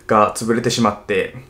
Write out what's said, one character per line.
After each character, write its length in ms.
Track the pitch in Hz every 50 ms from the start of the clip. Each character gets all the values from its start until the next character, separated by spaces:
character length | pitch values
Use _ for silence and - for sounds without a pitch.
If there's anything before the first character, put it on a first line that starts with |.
| -
が 280 | - 113 107 104 95 -
潰 200 | - 117 113 113
れ 80 | 120
て 80 | 117 120
し 120 | - 123
ま 100 | 113 101
っ 120 | 104 - -
て、 320 | - 101 95 - - - - - -